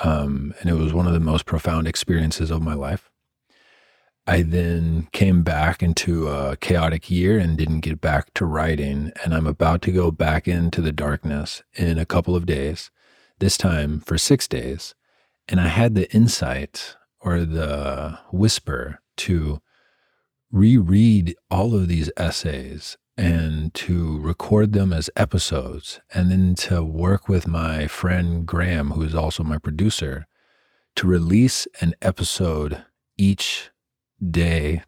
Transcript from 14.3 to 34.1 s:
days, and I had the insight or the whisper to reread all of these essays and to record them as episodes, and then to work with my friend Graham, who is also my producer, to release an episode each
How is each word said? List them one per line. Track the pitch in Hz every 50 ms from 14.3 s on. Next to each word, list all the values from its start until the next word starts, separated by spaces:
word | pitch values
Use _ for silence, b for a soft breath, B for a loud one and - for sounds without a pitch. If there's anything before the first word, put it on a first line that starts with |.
| 143 123 -
days, | - - - 117 127 - 85 - - - _ _ _ _ _ _ _ _ _ _
and | - 107 90
I | 87
had | 82 80 110 117 117 107
the | 95 87 -
insight | - 110 117 113 - - - 64 64 67 71 - - - - - - _ _ _ _ _
or | - 90 87 85
the | 85 80 80 80 80 76 73 73 71 69 67 67 76 80 78 - - -
whisper | 90 92 107 113 - - - - 69 60 62 73 76 - _ _ -
to | - - - 90 82 76 76 73 71 _ _ _ _ _ _ _ _ _ _ _ _ _ _ _ _ _ -
reread | 113 95 104 113 131 120 90 82 95 104 113 117 110 101 85 85 - _ _ -
all | 90 92 101 120 113
of | 98 92 87
these | 87 80 76 78 -
essays | - 87 82 - - - 80 71 65 64 - - 78 - - - _ _ _ -
and | - 92 85 85 82 80 78 78 78 78 80 -
to | - - - 90 87 82 78 78 76
record | 73 80 82 - - - 104 104 107 104 104
them | 101 98 92
as | 85 78 76 - -
episodes, | - - - - 85 - - 80 69 64 - 80 80 - - - - _ _ -
and | 92 90 90
then | 92 95 92 90 90
to | - - - 95 87 82
work | 78 78 80 87 92 98 95 - -
with | 95 87 -
my | 85 82 82 80 80 80 78 76
friend | - - - - 90 90 90 87 85 85 85 82
Graham, | 82 87 85 87 90 87 80 71 71
who | 76 80 80
is | 78 80
also | 80 78 78 - - 82
my | 78 76 76
producer, | - 76 76 78 98 107 - - 85 69 65 71 76 _ _ _ _ _ _ _ _ _ _ _ _ _ -
to | - -
release | 90 90 85 82 85 95 113 127 127 - - - - _ -
an | 87 85 - -
episode | - - - - 87 - - - 92 85 78 76 76 73 73 - - _ _ _ _ _ _
each | - 98 98 98 - - - - - - - _ _ _ _ _ _ _ _